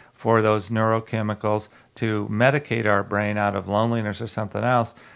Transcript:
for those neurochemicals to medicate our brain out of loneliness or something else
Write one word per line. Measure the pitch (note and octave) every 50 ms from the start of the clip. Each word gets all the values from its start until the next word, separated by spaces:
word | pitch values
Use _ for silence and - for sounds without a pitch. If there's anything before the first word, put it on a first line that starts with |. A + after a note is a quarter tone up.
| - - _
for | - - G#2+ A2+ A2+ G#2+
those | G#2+ G#2+ G#2+ F#2+ G2
neurochemicals | A2+ A2 A2 A2 A2+ A2+ A2 - - A2 G#2+ G#2+ G#2 G#2 - G#2+ G#2+ G#2+ - - - - - _ _
to | - A#2 A2 G#2+ G#2 G#2 -
medicate | G#2+ G#2+ B2 C3+ C#3 D3 C#3+ - A#2+ A#2 G#2+
our | G#2+ G#2 G2 G2+
brain | - G2+ G#2 G#2 G#2 G#2
out | G#2 G#2 G2+ G2
of | G2 F2+
loneliness | F#2+ G2+ G#2 A2+ A#2 A#2 A#2 G#2+ G#2 G2 -
or | A#2
something | G#2 - A2 A2 G2 - G#2+ A2
else | B2 B2+ B2 A#2 A#2 - - - - -